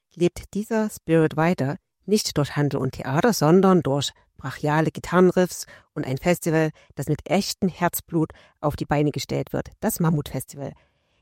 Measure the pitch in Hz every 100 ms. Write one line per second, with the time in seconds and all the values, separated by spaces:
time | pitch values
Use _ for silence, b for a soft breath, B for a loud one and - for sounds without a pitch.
0 | _ - 170 - - 196 214 220 214 -
1 | - 165 156 147 160 185 135 180 _ _
2 | - 208 - - 143 - 147 135 131 -
3 | - 139 240 196 147 185 190 185 139 139
4 | 135 - _ - 135 - 147 151 156 147
5 | - 175 185 185 180 - - b b -
6 | - 135 180 175 170 156 156 b b -
7 | 143 147 - 180 - - 190 - 175 -
8 | - 165 160 b b b 151 - 151 147
9 | 147 139 - 139 139 135 - - 208 -
10 | 160 151 - 135 - 143 143 - _ _
11 | _ _